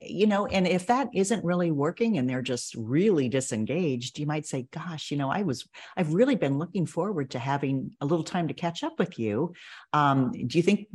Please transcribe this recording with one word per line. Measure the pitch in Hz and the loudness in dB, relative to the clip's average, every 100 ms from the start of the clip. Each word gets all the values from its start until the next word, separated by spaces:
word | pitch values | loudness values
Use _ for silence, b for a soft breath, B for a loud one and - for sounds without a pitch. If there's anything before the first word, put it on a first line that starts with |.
you | - 170 214 | -8 0 2
know, | 202 208 | 2 0
and | 190 180 | 2 2
if | 180 180 | 2 2
that | 247 262 | 2 2
isn't | 185 190 226 | 0 0 0
really | 170 180 175 | 0 2 2
working | 143 151 180 233 180 | 2 0 0 0 2
and | 127 | 0
they're | 127 | 0
just | 127 123 - | -2 -4 -6
really | 117 110 143 214 165 127 | -8 -2 2 4 4 2
disengaged, | 135 - 110 107 151 165 123 123 - | 0 -2 -2 -2 0 0 -2 -4 -6
you | 147 | -4
might | 156 - | -4 -4
say, | 135 127 | -6 -6
"Gosh, | 160 170 156 - | -10 -8 -10 -6
you | 143 | -4
know, | 139 | -2
I | 170 | -2
was, | 190 117 - B B B | -2 -4 -8 B B B
I've | 151 | 0
really | 170 262 240 | 4 4 4
been | 143 139 | 2 0
looking | 175 196 147 | -2 -2 -2
forward | 165 190 175 135 | -2 -2 -2 -4
to | 127 | -4
having | 131 139 139 135 135 - | -2 -2 0 -2 -4 -4
a | 143 | 0
little | 170 | 0
time | 160 180 160 | 0 -2 -2
to | |
catch | - 170 165 | -2 -4 -4
up | 311 - | -4 -2
with | 190 - | -4 -2
you. | 110 107 170 - B B B | -2 0 -2 -4 B B B
Um, | 151 143 135 127 | 4 6 4 2
do | - 127 160 | 0 -2 2
you | |
think | 175 202 - | 4 2 0